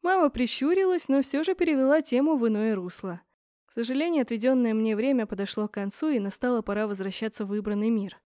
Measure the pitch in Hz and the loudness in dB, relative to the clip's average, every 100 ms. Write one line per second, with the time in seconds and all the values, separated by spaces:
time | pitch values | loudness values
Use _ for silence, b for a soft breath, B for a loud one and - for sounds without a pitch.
0 | 339 370 302 - 247 - 277 370 381 359 | 2 4 4 2 -2 0 0 2 2 0
1 | - 269 269 269 320 370 339 285 262 302 | 2 0 2 -2 0 0 0 2 4 4
2 | 302 247 285 302 233 214 220 208 180 - | 2 2 2 2 2 2 0 -2 -4 -8
3 | 190 175 _ _ _ _ _ - 233 262 | -8 -10 _ _ _ _ _ -8 -4 0
4 | 330 330 247 233 233 262 240 220 220 214 | 0 0 0 0 2 2 2 2 0 0
5 | 254 269 220 196 196 - 208 - 196 - | 0 0 0 -4 -6 -4 -6 -4 -6 -2
6 | 311 269 196 - 247 247 214 202 214 196 | -2 0 -2 -4 -2 -2 -2 -2 -2 -4
7 | 190 190 220 - 208 208 208 208 214 226 | -6 -4 -6 -6 -4 -4 -2 -2 0 0
8 | 196 - | -2 -10